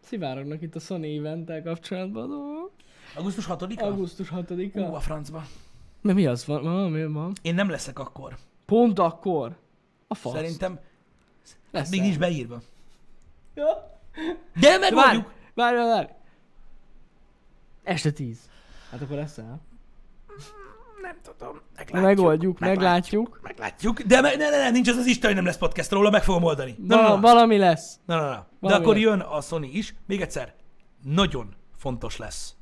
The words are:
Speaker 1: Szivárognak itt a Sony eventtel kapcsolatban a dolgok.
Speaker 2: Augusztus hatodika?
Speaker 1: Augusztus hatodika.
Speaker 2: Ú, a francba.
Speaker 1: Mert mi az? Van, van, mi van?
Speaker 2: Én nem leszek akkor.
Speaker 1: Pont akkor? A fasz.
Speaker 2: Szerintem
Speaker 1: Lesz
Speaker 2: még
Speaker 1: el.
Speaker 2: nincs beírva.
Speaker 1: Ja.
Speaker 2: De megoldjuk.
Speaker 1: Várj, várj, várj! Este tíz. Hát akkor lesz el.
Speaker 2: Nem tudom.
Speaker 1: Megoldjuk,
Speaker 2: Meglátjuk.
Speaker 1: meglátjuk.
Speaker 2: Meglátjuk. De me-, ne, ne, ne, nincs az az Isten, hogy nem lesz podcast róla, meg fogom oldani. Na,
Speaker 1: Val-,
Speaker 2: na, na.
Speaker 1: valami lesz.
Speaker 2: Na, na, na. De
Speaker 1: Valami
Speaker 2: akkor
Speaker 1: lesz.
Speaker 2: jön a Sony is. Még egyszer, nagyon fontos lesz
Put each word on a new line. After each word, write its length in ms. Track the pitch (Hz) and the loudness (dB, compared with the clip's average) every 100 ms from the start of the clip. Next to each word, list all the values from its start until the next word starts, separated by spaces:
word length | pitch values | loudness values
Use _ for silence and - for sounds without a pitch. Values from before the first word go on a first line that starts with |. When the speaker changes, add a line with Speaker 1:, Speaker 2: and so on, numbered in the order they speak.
| _ | _
Speaker 1:
Szivárognak 560 | 226 147 131 143 156 | -8 -8 -8 -10 -10
itt 140 | 165 160 | -10 -12
a 40 | |
Sony 240 | - 180 156 151 | -10 -8 -6 -8
eventtel 460 | 151 165 165 160 | -8 -8 -10 -10
kapcsolatban 600 | 165 165 - 185 185 214 | -10 -10 -8 -10 -8 -10
a 40 | 247 | -10
dolgok. 440 | 285 285 302 370 _ _ _ - 147 | -10 -10 -12 -12 _ _ _ -20 -10
Speaker 2:
Augusztus 300 | 185 196 180 | -8 -8 -8
hatodika? 400 | 180 185 233 208 | -8 -8 -6 -6
Speaker 1:
Augusztus 440 | 196 175 - 190 | -4 -8 -8 -10
hatodika. 500 | 180 175 180 196 208 | -8 -8 -8 -6 -6
Speaker 2:
Ú, 120 | 180 | -6
a 60 | 160 | -4
francba. 440 | - 156 143 160 151 - - - - - | -6 -6 -10 -14 -16 -20 -20 -20 -20 -6
Speaker 1:
Mert 160 | 208 190 | 0 2
mi 80 | 160 | 2
az? 200 | 120 - | 0 -4
Van, 180 | 147 | -4
van, 280 | 151 185 190 | -2 -2 -2
mi 140 | 156 160 | -2 -4
van? 280 | 151 170 196 | -6 -8 -8
Speaker 2:
Én 140 | 165 170 | -4 -2
nem 140 | 202 | -2
leszek 300 | 147 - 127 | -4 -8 -12
akkor. 380 | 131 - 135 - - _ - | -14 -14 -18 -18 -20 _ 2
Speaker 1:
Pont 340 | 220 240 190 | 4 6 4
akkor? 560 | 170 170 202 165 117 170 _ _ _ _ _ | 2 0 -2 -2 -2 -10 _ _ _ _ _
A 80 | 214 | -8
fasz. 180 | - | -6
Speaker 2:
Szerintem 460 | 139 165 160 185 175 - _ _ _ _ _ _ _ _ | -6 -6 -6 -8 -8 -20 _ _ _ _ _ _ _ _
Speaker 1:
Lesz 180 | 170 151 | -8 -4
Speaker 2:
még 100 | 190 | 0
Speaker 1:
el. 60 | 196 | 0
Speaker 2:
nincs 120 | 156 | 0
beírva. 420 | 175 156 117 120 - - - - - - - - - | -2 -2 -8 -14 -20 -20 -20 -20 -20 -20 -20 -20 -20
Speaker 1:
Ja. 460 | - 302 - - - - - 320 339 - 170 | -2 0 0 -8 -20 -20 -8 -8 -8 -10 6
Speaker 2:
De 180 | 269 370 | 6 6
megoldjuk. 560 | 381 247 269 226 190 - - | 4 6 6 6 -2 -16 -12
Speaker 1:
Várj, 220 | - 240 240 | -2 0 2
várj, 140 | 233 | 2
várj! 180 | 214 147 - - _ _ - - - - - - _ _ _ _ _ _ - | 0 -2 -12 -20 _ _ -20 -20 -20 -20 -20 -20 _ _ _ _ _ _ -16
Este 280 | - 170 156 | -6 -2 -2
tíz. 260 | 147 127 113 - - - - - | -4 -10 -10 -20 -20 -20 -20 -18
Hát 100 | 123 | -14
akkor 140 | 135 143 | -10 -8
lesz 200 | 151 - | -8 -12
el. 240 | 113 147 - - - - - - - 415 415 427 392 427 508 403 | -16 -16 -18 -20 -20 -20 -20 -20 -20 -20 -20 -20 -20 -20 -20 -18
Speaker 2:
Nem 160 | 370 339 | -18 -18
tudom. 360 | - - - - - - - | -20 -18 -18 -18 -20 -20 -6
Speaker 1:
Megoldjuk, 680 | 180 190 202 175 156 185 175 | 2 4 6 4 4 0 -2
Speaker 2:
Meglátjuk. 0 | |
Speaker 1:
meglátjuk. 800 | 185 190 185 175 180 208 233 - | 0 2 2 2 0 -4 -4 -10
Speaker 2:
Meglátjuk. 600 | - - 107 - 208 214 | -18 -12 -12 -4 -4 -2
De 200 | 220 254 | 4 4
me-, 140 | 285 269 | 4 2
ne, 120 | 302 | 0
ne, 80 | 294 | 2
ne, 120 | 262 | 2
nincs 180 | 240 247 | 2 2
az 60 | 240 | 2
az 100 | 247 | 2
Isten, 200 | - 226 | 2 2
hogy 100 | 196 | 0
nem 100 | 180 | -2
lesz 120 | 170 | 0
podcast 340 | 170 - 156 | -2 -2 -2
róla, 180 | 196 208 | 2 4
meg 140 | 208 | 4
fogom 200 | - 175 | 4 2
oldani. 320 | 170 143 131 113 | 2 0 -6 -8
Na, 160 | 185 226 | 4 6
Speaker 1:
Val-, 120 | 220 | 6
Speaker 2:
na, 80 | 202 | 6
na. 60 | |
Speaker 1:
valami 360 | 226 233 226 208 | 8 8 8 6
lesz. 420 | 185 156 - - - | 6 4 -2 -18 -4
Speaker 2:
Na, 100 | 165 | -2
na, 60 | 147 | -2
na. 0 | 117 | -6
De 100 | - - | -14 -6
Speaker 1:
Valami 220 | 190 202 | 2 4
Speaker 2:
akkor 100 | 170 | 4
Speaker 1:
lesz. 100 | 208 | 4
Speaker 2:
jön 160 | 220 202 | 4 2
a 220 | - 151 | -2 -6
Sony 280 | - 165 139 | -4 -8 -6
is. 220 | 165 214 - - | -8 -8 -12 -8
Még 140 | 202 | -6
egyszer, 320 | 165 151 123 - - - - _ | -4 -8 -10 -16 -20 -20 -20 _
nagyon 500 | 135 160 196 131 104 - - - | -4 0 0 -2 -10 -18 -20 -12
fontos 400 | 139 120 113 - | -8 -8 -10 -10
lesz 380 | 107 - - - | -12 -12 -14 -16